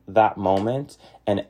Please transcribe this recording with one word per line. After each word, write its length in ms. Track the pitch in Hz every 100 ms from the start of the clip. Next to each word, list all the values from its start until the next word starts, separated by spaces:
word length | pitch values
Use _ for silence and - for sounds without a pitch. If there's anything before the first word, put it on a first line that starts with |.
| -
that 300 | 104 107 98
moment 600 | 92 95 107 131 143 - - - -
and 180 | 98